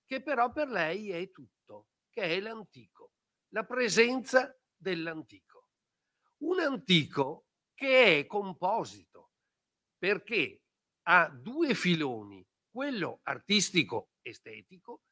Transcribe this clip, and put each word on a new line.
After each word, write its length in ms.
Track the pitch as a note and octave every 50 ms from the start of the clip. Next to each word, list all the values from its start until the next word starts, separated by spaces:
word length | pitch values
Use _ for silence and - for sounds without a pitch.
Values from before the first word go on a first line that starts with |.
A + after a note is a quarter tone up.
| _
che 160 | - C4 C4 C4
però 280 | D4+ C#4+ A#3+ A#3+ B3
per 180 | A3+ D4+ D4+ C4+
lei 420 | A#3+ F#3 E3 D#3 E3+ G#3 G#3+ G#3
è 200 | F#3 E3 F3+ F#3+
tutto, 580 | _ - C3+ - _ _ _ - G#2 G#2 G#2 _ _ _ _ _
che 140 | _ - G3+
è 180 | E3 E3 F#3+
l'antico, 720 | G3+ A3 A3+ A3 G3+ - - B2+ A#2 _ _ _ - - _ _ _ _ _ _ _ _
la 160 | - G#3 G#3+
presenza 920 | - A#3+ B3+ B3 A3 E3+ G3 A#3 A#3+ B3+ C4 A3 - - C4 B3+ C#4 - _ _ _ _
dell'antico. 920 | _ D#3 F#3+ F#3 E3 D#3+ E3 E3 D#3+ D3+ - - - _ _ _ - _ _ _ _ _ _ _ _ _ _ _ _ _ _ _ _
Un 220 | D4 D#4 F#4 F#4
antico 840 | E4+ C#4+ C4+ G3+ - - F#3 E3 C#3 - - D3 C#3 C3 D#3+ - _ _ _ _ _ _ _
che 460 | - C#4 C4+ C4 C4 B3+ G#3 D#3+ D3
è 60 | C#3
composito, 1080 | - - G#3 G3+ F#3+ F3 - F3+ F#3 G#3+ A#3 D#3 A2+ G2+ G#2 - _ - F#2+ - _ _ _ _ _ _ _ _ _ _ _ _ _ _ _
perché 640 | - G3 G#3 F#3 - - A#3 G3+ C#3+ G#2 F#2 - _ _ _ _ _ _ _ _ _
ha 260 | E3+ E3+ F3+ E3 D3+
due 460 | D3 B2+ B2 G3 B3+ D#4 E4+ C#4+ A3
filoni, 720 | - - F#3 F3 D#3+ D3+ C3+ B2 A2 G#2 G2+ G2+ F#2+ F#2 _ _ _ _ _
quello 500 | - A3+ C4+ D4 C4 G#3+ D#3+ C3 - - _
artistico-estetico 1800 | - C#3 B2 - - G3+ G#3+ - - - F3 C#3+ - - G#2+ - _ _ _ - B2 A2+ - - A#2+ A2 G#2+ G#2 _ F#3 F3+ _ - A#3+ - _ _